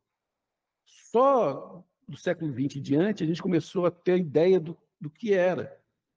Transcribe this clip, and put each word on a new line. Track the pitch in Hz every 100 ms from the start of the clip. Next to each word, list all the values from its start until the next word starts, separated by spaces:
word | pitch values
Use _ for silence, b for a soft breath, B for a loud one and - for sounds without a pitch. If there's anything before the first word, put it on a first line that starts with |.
| _ _ _ _ _ _ _ _
só | _ - - 226 262 269 175 135 - 180 - _ -
do | 139
século | - 170 160
vinte | 117 131 139
em |
diante | 127 139 196 208
a | 160
gente | 170
começou | 196 170 - 185 175
a |
ter | 170 -
a | 185
ideia | 175 143 175 190
do | 160 170 _ _
do | 151
que | - 226
era. | 196 180 165 - - _ _ _